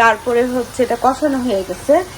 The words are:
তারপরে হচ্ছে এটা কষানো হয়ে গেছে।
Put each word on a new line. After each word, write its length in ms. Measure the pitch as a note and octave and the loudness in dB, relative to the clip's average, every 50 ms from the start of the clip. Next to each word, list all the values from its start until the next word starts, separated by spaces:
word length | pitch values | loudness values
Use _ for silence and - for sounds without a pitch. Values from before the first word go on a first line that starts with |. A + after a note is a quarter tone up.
তারপরে 420 | A3+ A3+ G#3+ A3 - B3 A#3+ A#3+ B3 B3 B3 | 4 4 2 2 -2 0 0 0 0 0 -2
হচ্ছে 260 | B3+ A#3 A#3+ - - B3 | -4 -4 -4 -2 -2 -2
এটা 100 | - A#3+ A#3 - | 0 0 0 2
কষানো 340 | B3+ C4+ - D4 D4 C4+ C4 B3 | 0 2 2 0 0 0 0 0
হয়ে 160 | B3+ G3+ F#3+ F#3 - | -2 -2 -2 -2 -4
গেছে। 260 | C4+ - - - D4 F4 F#4 - - | -8 -6 0 2 2 2 2 -2 -10